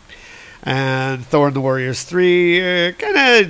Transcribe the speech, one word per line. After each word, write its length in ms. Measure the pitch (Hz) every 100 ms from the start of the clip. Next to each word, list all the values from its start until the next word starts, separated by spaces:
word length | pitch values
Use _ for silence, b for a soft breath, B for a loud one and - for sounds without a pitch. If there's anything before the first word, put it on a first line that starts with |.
| - B B B B B
And 640 | - 135 135 131 131 131 123
Thor 220 | 151 143
and 80 | 135
the 40 |
Warriors 420 | 135 131 127 123
Three, 560 | - 175 180 180 175 175
uh, 320 | 180 180 175
kinda, 520 | 180 427 370 269 233